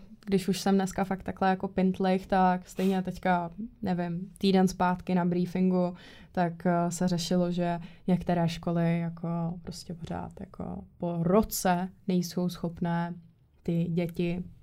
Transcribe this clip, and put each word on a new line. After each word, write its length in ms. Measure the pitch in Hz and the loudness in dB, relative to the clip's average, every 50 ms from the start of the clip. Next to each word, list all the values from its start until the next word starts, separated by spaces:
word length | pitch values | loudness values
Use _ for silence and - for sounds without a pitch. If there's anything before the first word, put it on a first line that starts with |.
| - - - - - | -6 -14 -20 -12 -2
když 220 | 202 196 185 185 196 | 2 2 2 4 4
už 120 | 185 190 | 0 2
jsem 140 | - 196 196 | 4 6 6
dneska 300 | 196 190 190 - - 196 | 6 6 4 2 0 0
fakt 180 | 190 190 185 | 0 -2 -6
takhle 260 | - - 185 - 190 190 | -4 -6 -2 2 4 2
jako 200 | 185 190 196 190 | 2 2 -2 -4
pintlich, 580 | - 190 185 185 185 - 190 185 185 190 190 | 0 2 2 2 4 2 2 4 2 2 2
tak 420 | - 196 190 185 185 180 185 180 - | 2 2 4 6 4 4 2 -4 -10
stejně 340 | - - 185 190 190 185 | -4 0 0 2 2 0
teďka, 480 | 185 185 180 - - 185 180 175 170 170 170 196 220 240 - - | -2 -4 -6 -2 0 2 2 2 0 -4 -8 -12 -12 -12 -10 -6
nevím, 380 | - 190 180 175 175 175 170 175 185 - - - | -2 -2 -2 -2 -2 -4 -4 -6 -8 -10 -8 0
týden 300 | - 196 190 190 185 185 | 2 4 6 6 4 4
zpátky 460 | - - 180 180 180 185 - - 185 | 2 0 0 0 0 -2 -2 -2 0
na 100 | 175 175 | 0 2
briefingu, 720 | 180 175 180 175 175 - 185 185 185 180 180 180 175 175 - - - - - - - | 2 0 0 -2 -2 0 0 2 2 2 2 0 -2 -4 -8 -18 -20 -20 -20 -18 -8
tak, 340 | - 185 175 170 170 170 - | -2 -2 -2 -2 -2 -2 0
eh, 240 | 185 175 170 170 175 | 0 2 2 0 -2
se 180 | 170 - 180 180 | -2 -2 0 0
řešilo, 440 | 175 165 170 - 185 180 175 175 | 0 -2 -2 0 0 2 2 0
že 280 | 175 175 175 170 175 170 175 - - - - | 0 -2 -2 -2 -2 -4 -6 -14 -16 -8 -2
některé 420 | 190 180 175 - - 175 175 170 165 | 0 0 0 2 0 0 2 0 0
školy 520 | 170 - - 175 170 170 170 170 170 170 | -2 -4 -4 -2 0 0 2 2 0 0
jako 540 | 170 170 170 170 175 170 170 170 170 165 180 175 | -2 -4 -6 -6 -6 -4 -4 -2 -4 -4 -6 -8
prostě 320 | - - - - - - 170 | -10 -12 -14 -12 -12 -12 -12
pořád 380 | 165 165 - 170 175 - - - - | -12 -10 -8 -8 -8 -8 -10 -12 -14
jako 440 | 190 - - - 175 180 180 190 190 - _ - | -16 -16 -12 -12 -10 -10 -10 -12 -14 -16 _ -8
po 180 | 175 170 170 170 | -6 -4 -2 -2
roce 680 | 165 175 185 220 220 - - - - 185 180 175 185 185 - _ - - | 0 4 4 4 4 2 -4 -2 0 0 0 0 -2 -6 -10 _ -4 0
nejsou 400 | 185 180 175 175 - 180 180 175 | 0 0 0 -2 -4 -4 -4 -4
schopné 640 | 180 - - 170 170 - 180 170 170 170 170 175 175 - - - _ _ _ _ _ _ | -4 -4 -8 -8 -6 -4 -4 -2 -2 -2 -4 -4 -8 -12 -16 -20 _ _ _ _ _ _
ty 220 | - - 170 170 170 | -6 -2 -2 0 0
děti, 580 | 175 160 180 175 165 - - 175 170 175 180 180 - - - | 0 0 -2 -2 -2 -2 -2 -2 -2 -2 -6 -8 -12 -14 -12